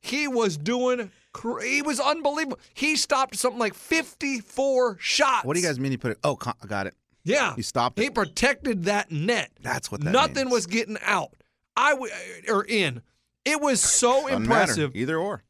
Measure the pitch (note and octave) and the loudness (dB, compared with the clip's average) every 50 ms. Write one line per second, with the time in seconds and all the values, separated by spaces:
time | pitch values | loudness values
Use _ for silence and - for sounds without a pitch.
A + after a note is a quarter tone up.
0 | - - B3 C#4+ D4+ C#4+ B3+ A#3 A3+ G3+ D#3+ D3 D3 F#3+ A#3+ B3 B3+ B3+ B3 A#3+ | -6 -4 -4 -2 -2 0 0 2 2 0 0 -2 -4 -2 -2 0 2 0 0 0
1 | A3 F#3+ _ _ _ _ _ - - A#3 B3 - - B3 C4+ C#4+ D4 D4+ C#4+ A3+ | -4 -10 _ _ _ _ _ -10 -6 -6 -6 -4 -4 -2 -2 0 0 0 -2 0
2 | C4+ C#4 D4+ D#4+ D4 C#4+ D4 D#4 D#4+ C#4 A#3+ - - - _ - C4+ D4+ D#4 - | 2 0 0 2 0 0 0 0 -4 -4 -6 -12 -12 -20 _ -2 0 0 2 0
3 | - - - B3 C4+ C4 - F#3+ - B3+ G#3 A#3+ A#3 G#3 - - - - D#4+ D#4+ | 2 2 2 2 2 0 -2 -2 -2 -2 0 0 -2 -2 -2 -6 -4 0 0 0
4 | D#4+ - - _ - C#4 C4+ A#3+ G3+ - - - C4+ C#4 C4+ B3+ B3+ A#3+ G#3 - | 0 -2 -8 _ -4 -4 -4 -4 -6 -8 -4 0 0 2 4 4 4 2 0 -2
5 | - - - - D4 C#4 B3+ A3 - B2 D3+ F3 F3 E3+ C#3+ B2 C3+ C#3 C3 B2 | -4 -2 2 4 4 4 4 2 0 0 0 0 0 0 0 0 -2 -2 -2 -2
6 | - B2 A2 - - C#3+ C#3 - - B2 A2 _ - G2 G#2+ G2+ G2 F#2+ - _ | -2 -4 -4 0 0 -2 0 0 -4 -8 -8 _ -8 -6 -4 -4 -4 -4 -8 _
7 | _ _ _ _ _ D#3 A#3 D4 B3+ F#3 B2 B2 A2 - - B2+ A#2 B2+ - - | _ _ _ _ _ 0 2 2 2 0 -2 -4 -8 -4 0 0 0 2 2 0
8 | A3+ C#4+ - A#3+ G3+ D3 - - - C4+ C4+ - - C#4 A3+ F#3+ E3+ F#3+ G3+ G3+ | -2 0 0 -2 -2 -2 0 2 2 2 2 0 -2 -4 -2 0 0 0 0 0
9 | G3+ _ D#3+ D3 D#3 G#3 A#3+ G#3+ C#3+ - _ _ - A2 A2 A#2+ - - G#2+ G2+ | -2 _ -4 -2 0 0 0 0 -2 -6 _ _ -6 -4 -4 -4 -4 -8 -8 -4
10 | D3 D3+ F#3 C4 D4+ D4+ - C#4+ C4+ B3+ B3 A#3 G3+ E3+ F#3+ A3+ A3 G#3 G#3+ - | -2 2 2 2 2 2 0 -2 -2 0 0 0 0 0 -2 -2 -2 -2 -8 -4
11 | - G3 G#3 F#3 D3 - _ _ _ _ _ _ _ _ _ A3+ B3 D4 D4+ C4 | -2 0 0 0 -2 -6 _ _ _ _ _ _ _ _ _ 2 4 4 2 2
12 | C4 G#3+ G3 - F3+ F#3 - F3 E3+ - A3 G3 G3+ - A#3 G#3+ F#3+ D3 B2 B2 | -2 -8 -8 -10 -12 -14 -16 -12 -4 0 0 0 0 0 0 2 2 0 -2 -4
13 | - _ _ _ _ _ _ _ _ C4 D4+ D4+ D4 D4 C4 G3 - - - - | -14 _ _ _ _ _ _ _ _ -2 0 2 2 2 2 2 2 2 2 4
14 | B3+ A#3+ B3+ C4+ D4+ C4+ C4+ B3 A3 A#3 A#3 A3 G3 F3+ - F3+ D3+ C#3 B2+ G2+ | 4 4 2 2 0 0 -2 -2 0 2 4 4 4 2 2 0 -2 -2 -2 -4
15 | B2 C3 D#3+ D#3+ F3 G3+ G3+ G#2+ _ _ | -2 -2 -2 -2 -2 -4 -6 -8 _ _